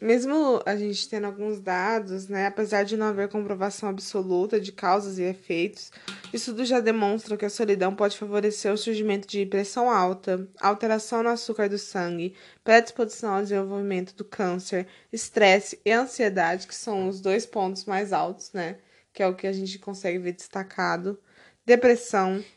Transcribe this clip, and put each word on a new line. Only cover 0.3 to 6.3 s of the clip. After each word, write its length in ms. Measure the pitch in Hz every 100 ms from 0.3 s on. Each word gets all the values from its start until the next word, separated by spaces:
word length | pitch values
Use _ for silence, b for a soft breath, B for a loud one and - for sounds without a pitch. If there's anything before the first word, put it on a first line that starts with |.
| 302 285 240 -
a 120 | 202
gente 320 | 208 196 -
tendo 160 | 214 202
alguns 320 | 196 214 208
dados, 720 | 190 180 196 226 196 185 190
né, 180 | 196 196
apesar 360 | 202 208 208
de 120 | 202 220
não 120 | 214
haver 200 | 196 202
comprovação 640 | 214 202 190 196 - 208
absoluta 680 | 190 - 202 185 180 208 214
de 120 | 196
causas 480 | - 185 196 202 185
e 40 |
efeitos, 680 | 180 185 - 170 202 - - B B B B